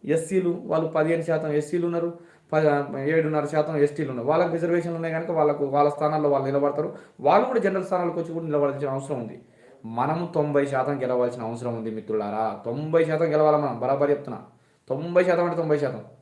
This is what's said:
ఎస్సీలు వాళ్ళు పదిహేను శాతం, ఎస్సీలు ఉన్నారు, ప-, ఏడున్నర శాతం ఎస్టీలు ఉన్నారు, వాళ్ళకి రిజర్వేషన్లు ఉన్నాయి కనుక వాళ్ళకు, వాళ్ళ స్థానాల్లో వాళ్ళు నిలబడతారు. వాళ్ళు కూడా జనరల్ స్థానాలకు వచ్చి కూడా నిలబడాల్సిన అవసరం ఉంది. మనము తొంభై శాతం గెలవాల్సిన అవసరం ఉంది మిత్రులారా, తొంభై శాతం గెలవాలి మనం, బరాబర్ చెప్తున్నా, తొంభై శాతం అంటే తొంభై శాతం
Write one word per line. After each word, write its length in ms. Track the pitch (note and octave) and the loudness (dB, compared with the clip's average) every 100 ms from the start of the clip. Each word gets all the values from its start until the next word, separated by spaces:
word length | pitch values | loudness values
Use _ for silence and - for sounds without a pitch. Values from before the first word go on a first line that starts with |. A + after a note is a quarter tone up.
| - | 0
ఎస్సీలు 380 | D#3+ - F#3+ F3 E3+ - | -2 0 0 0 -4 -2
వాళ్ళు 160 | D#3+ D#3+ D#3+ | -2 0 0
పదిహేను 280 | D#3 E3 D#3+ | 0 0 0
శాతం, 220 | D#3+ D#3 D3 | -2 0 -2
ఎస్సీలు 240 | D3 F3 E3+ | -2 -2 -2
ఉన్నారు, 220 | E3+ E3+ E3+ - - _ | -2 -4 -6 -18 -20 _
ప-, 80 | D#3 D#3 C#3+ C#3 C3+ C#3 | 2 4 2 0 -4 0
ఏడున్నర 320 | E3 D#3 D#3 C#3+ | 2 2 0 0
శాతం 200 | D#3 D3+ D#3 | 0 0 2
ఎస్టీలు 260 | C#3+ D#3 C#3+ | 2 2 -6
ఉన్నారు, 160 | B2+ A#2+ | -4 0
వాళ్ళకి 220 | D#3+ F3 E3 | 2 2 0
రిజర్వేషన్లు 420 | E3+ F3 E3+ E3+ | 0 0 0 -4
ఉన్నాయి 140 | E3 D#3+ | -4 -4
కనుక 140 | E3+ E3 | -2 2
వాళ్ళకు, 260 | D3 C#3+ C#3 | 2 2 0
వాళ్ళ 140 | C#3 D3 D3 | 2 2 2
స్థానాల్లో 320 | D3+ D3+ D3 | 0 2 2
వాళ్ళు 120 | C#3 C3 | 2 2
నిలబడతారు. 400 | C#3 C#3+ C#3+ E3 - - _ C#3 | 2 0 0 -4 -6 -18 _ 4
వాళ్ళు 180 | F#3 B3+ | 4 4
కూడా 120 | A#3+ G3 | 0 0
జనరల్ 200 | F#3 - | -2 -2
స్థానాలకు 300 | F#3 F3 F3 | -2 0 -4
వచ్చి 120 | E3 E3 | -6 -6
కూడా 100 | E3 | -2
నిలబడాల్సిన 420 | D3 C#3+ C3+ C#3+ C3+ | 0 0 0 -4 -4
అవసరం 220 | C3+ C3+ | -4 -6
ఉంది. 160 | A2+ - - _ - - A2+ A#2 | -6 -12 -20 _ -20 -18 -10 -2
మనము 260 | C3+ E3 E3+ D#3+ | 0 0 -2 -2
తొంభై 280 | D3 C#3+ C#3 | 2 2 2
శాతం 200 | C3+ C3+ C#3+ | 0 -2 -2
గెలవాల్సిన 400 | B2+ B2+ B2 B2+ A2+ | 0 0 0 -2 -8
అవసరం 260 | A#2 A#2+ A#2 | -6 -6 -6
ఉంది 100 | A2 A2 | -6 -8
మిత్రులారా, 480 | G#2+ G#2+ G#2 G#2+ A2 G2+ A2+ | -4 -4 -2 -2 -2 -4 -6
తొంభై 340 | C3 D#3 E3 D#3+ | -6 0 2 2
శాతం 160 | D#3 E3 | 2 2
గెలవాలి 260 | D3+ D3+ D3+ | 4 4 4
మనం, 120 | C#3+ A#2 | 2 -2
బరాబర్ 300 | B2+ C#3 C#3+ | 0 2 2
చెప్తున్నా, 260 | C#3+ - A2 - _ _ _ _ | 0 -2 -12 -14 _ _ _ _
తొంభై 320 | C3+ E3 F3 F3+ | -6 0 2 4
శాతం 160 | F3 F3 | 2 2
అంటే 120 | E3 | 0
తొంభై 180 | D#3+ D3+ | 0 0
శాతం 180 | C#3 A2+ - - | 0 -4 -12 -20